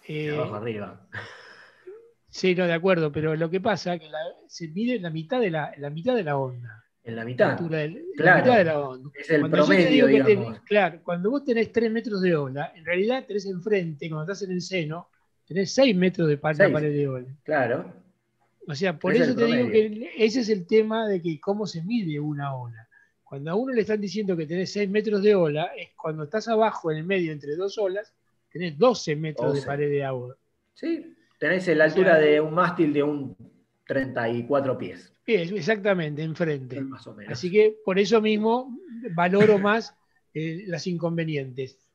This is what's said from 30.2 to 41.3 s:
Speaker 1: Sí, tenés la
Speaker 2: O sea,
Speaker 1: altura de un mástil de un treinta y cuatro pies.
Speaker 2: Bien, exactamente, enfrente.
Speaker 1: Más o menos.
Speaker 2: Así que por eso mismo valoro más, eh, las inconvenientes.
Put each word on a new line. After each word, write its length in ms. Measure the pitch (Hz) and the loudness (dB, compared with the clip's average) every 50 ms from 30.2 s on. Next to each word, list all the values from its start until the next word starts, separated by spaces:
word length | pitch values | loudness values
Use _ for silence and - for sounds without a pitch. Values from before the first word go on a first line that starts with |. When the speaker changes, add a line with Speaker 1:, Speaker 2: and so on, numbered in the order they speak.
| 120 123 127 _ _ _ _ _ _ _ _ | -8 -12 -16 _ _ _ _ _ _ _ _
Speaker 1:
Sí, 400 | _ - 320 339 294 - - - _ _ _ _ _ | _ -6 -6 -6 -6 -8 -14 -20 _ _ _ _ _
tenés 260 | - 151 175 185 185 180 | -2 -2 0 0 0 0
la 40 | 160 | 4
Speaker 2:
O 20 | |
sea, 100 | 151 156 | 4 4
Speaker 1:
altura 340 | 156 156 190 185 185 170 156 | 4 6 4 6 6 8 8
de 200 | 156 151 151 151 | 8 6 6 4
un 140 | 156 156 156 | 2 0 2
mástil 400 | 170 180 175 175 - 170 147 143 | 2 2 0 2 2 2 2 4
de 80 | 143 | 2
un 340 | 143 147 147 143 135 - - _ - - _ _ _ _ _ _ _ _ | 2 2 0 -4 -6 -10 -12 _ -20 -20 _ _ _ _ _ _ _ _
treinta 420 | 156 135 135 120 113 123 117 117 | -2 -2 -2 -2 -4 -2 -2 -2
y 160 | 120 120 120 | -2 -2 -2
cuatro 320 | 120 143 139 135 131 123 - | 0 0 0 2 0 -2 -4
pies. 300 | 107 90 - - - _ _ _ _ | -6 -10 -12 -14 -20 _ _ _ _
Speaker 2:
Bien, 300 | - 233 190 170 170 202 | 0 0 2 2 0 -4
exactamente, 680 | 208 151 175 220 208 190 214 196 180 165 151 147 143 156 | -4 -2 -2 -2 0 2 0 0 0 0 -4 -4 -6 -6
enfrente. 580 | 160 156 - 175 160 147 139 131 123 127 139 | -6 -4 -2 -2 -2 -2 -4 -6 -10 -10 -8
Speaker 1:
Más 240 | 135 135 135 123 - 120 | -8 -8 -10 -14 -16 -20
o 60 | 110 | -18
menos. 180 | 104 104 107 | -16 -12 -10
Speaker 2:
Así 180 | - 120 - 180 | -10 -6 -6 2
que 260 | 170 208 214 214 214 - - | 4 6 6 6 4 0 -2
por 140 | - 190 190 | 0 2 2
eso 200 | 208 180 226 226 | 4 4 4 4
mismo 560 | 214 214 214 208 214 220 226 247 262 269 233 294 381 349 233 233 226 233 170 | 4 4 0 2 2 2 2 0 -2 -6 -12 -14 -14 -16 -16 -12 -10 -8 -2
valoro 460 | 165 175 180 185 202 214 214 214 196 | 0 0 2 4 6 6 6 6 4
más, 360 | 196 202 208 226 220 - _ _ _ _ _ _ _ _ _ | 4 2 0 0 -2 -6 _ _ _ _ _ _ _ _ _
eh, 320 | 151 160 165 160 175 214 202 | -8 -6 -6 -8 -8 -8 -8
las 200 | 170 151 - 190 | -8 -6 -4 -4
inconvenientes. 880 | 180 165 165 170 170 170 165 160 | -4 -2 -2 -2 -2 -2 -2 -2